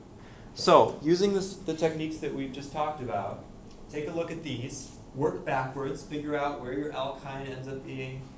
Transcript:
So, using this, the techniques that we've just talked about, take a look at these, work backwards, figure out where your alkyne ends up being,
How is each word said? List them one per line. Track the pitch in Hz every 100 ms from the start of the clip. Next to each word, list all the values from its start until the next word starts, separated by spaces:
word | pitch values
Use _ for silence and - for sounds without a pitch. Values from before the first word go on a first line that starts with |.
| - - - - - -
So, | 185 151 104 -
using | 151 175 202
this, | 196 190 -
the | -
techniques | 160 160 156 156 156
that | 147
we've | 139 135
just | 139 143
talked | 156 151 131
about, | 113 101 98 - - - - - -
take | 147 151
a |
look | 165 170
at | 165
these, | 147 120 139 - - - -
work | 131 156 180 156
backwards, | 135 135 139 135 -
figure | - 147 147 147
out | 143 123
where | 123
your | 147 147
alkyne | 135 135 - 139 135 135
ends | 131 135
up | 135 131
being, | 135 131 135 -